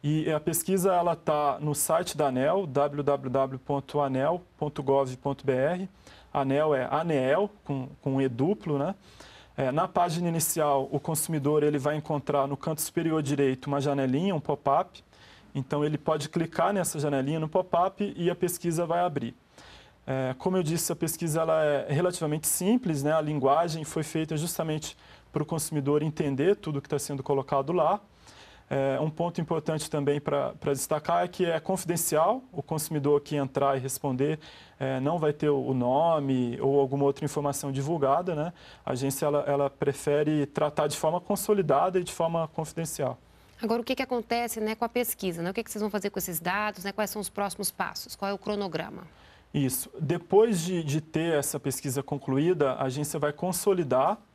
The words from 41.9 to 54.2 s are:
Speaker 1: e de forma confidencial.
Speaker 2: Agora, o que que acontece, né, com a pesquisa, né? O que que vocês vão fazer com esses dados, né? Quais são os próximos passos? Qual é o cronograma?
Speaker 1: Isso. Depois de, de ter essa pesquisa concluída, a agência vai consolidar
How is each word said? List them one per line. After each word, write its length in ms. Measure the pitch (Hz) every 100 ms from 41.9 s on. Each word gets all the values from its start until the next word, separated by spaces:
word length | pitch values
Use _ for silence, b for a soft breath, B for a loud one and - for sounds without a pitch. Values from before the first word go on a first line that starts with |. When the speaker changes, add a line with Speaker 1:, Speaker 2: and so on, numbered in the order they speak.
| 185
Speaker 1:
e 40 |
de 80 | 180
forma 360 | - 165 170 160
confidencial. 720 | - 156 - 160 - 131 127 - b b -
Speaker 2:
Agora, 200 | 220 233
o 40 | 226
que 100 | 262
que 60 |
acontece, 560 | 262 247 214 233 240 226
né, 160 | 214 220
com 80 |
a 60 | 233
pesquisa, 520 | 247 226 - 190 170
né? 100 | 170
O 20 |
que 100 | 190
que 80 | 220
vocês 100 | 214
vão 80 | 208
fazer 200 | 208 202
com 100 | 196
esses 200 | 180 165
dados, 440 | 175 196 214 196
né? 80 | 190
Quais 180 | 196 208
são 120 | 214
os 80 | 196
próximos 420 | - 202 - 190
passos? 440 | - 185 - - -
Qual 140 | 196
é 40 |
o 40 | 202
cronograma? 640 | - 208 196 156 - - - B B B B
Speaker 1:
Isso. 360 | 147 135 131 - -
Depois 580 | 147 175 - 196 226 190
de, 220 | 165 180
de 160 | 156 151
ter 380 | 156 160 170 151
essa 220 | 135 143
pesquisa 420 | 143 131 143 127
concluída, 680 | - 143 - 135 160 180 139
a 140 | 127 135
agência 340 | 127 147 160
vai 120 | 147
consolidar 840 | 147 180 180 214 190 147 127 147 214